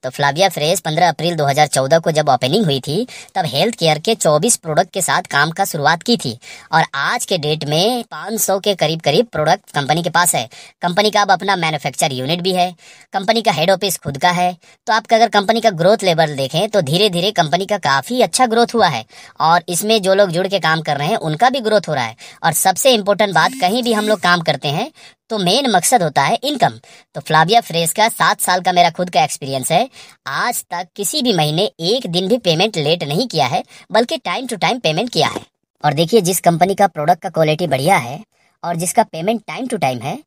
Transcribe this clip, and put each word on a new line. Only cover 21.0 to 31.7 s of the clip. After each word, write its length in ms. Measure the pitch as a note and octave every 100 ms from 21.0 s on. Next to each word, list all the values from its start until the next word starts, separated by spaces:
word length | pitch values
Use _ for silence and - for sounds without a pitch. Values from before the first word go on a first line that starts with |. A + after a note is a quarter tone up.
| D3
हैं, 100 | A3+
उनका 320 | D#3 D#3 B3
भी 100 | C4+
ग्रोथ 220 | A3 G#3 F3
हो 60 |
रहा 120 | C#3+ A2+
है। 100 | A#2 - -
और 100 | E3
सबसे 380 | D#3+ F#3+ F3+ C4+
इंपॉर्टेंट 440 | A#3 G3 G3+ G#3 E3
बात, 160 | F3 E3
कहीं 220 | F3+ A#3
भी 100 | A#3+
हम 140 | G#3+ G#3
लोग 120 | G#3+
काम 220 | F3+ F3
करते 260 | E3 C#3 D3+
हैं 240 | D3 C4+ _ - _ _
तो 80 | A3
मेन 340 | F3 A3 C4+
मकसद 320 | F#3+ E3 B3
होता 200 | E3 C#3+
है 120 | C#3 -
इनकम। 260 | C4+ C#4+ D#3 A2+ _ - _ D3+
तो 60 |
फ्लाविया 400 | - D#3 D#3+ A#3
फ्रेश 320 | A3+ E3 E3
का 160 | - A3
सात 320 | - E3 G#3
साल 200 | - F#3
का 100 | F3+
मेरा 180 | F3+ F3
खुद 200 | E3 F3+
का 140 | F3
एक्सपीरियंस 480 | D#3 - C3+ C3+ B2+
है, 180 | E3 C4 - - _ -
आज 380 | C#3+ G#3+ A#3+ -
तक 160 | F3 F3+ -
किसी 260 | G3 D#4
भी 120 | B3
महीने 380 | F#3 D3+ D#3 G#3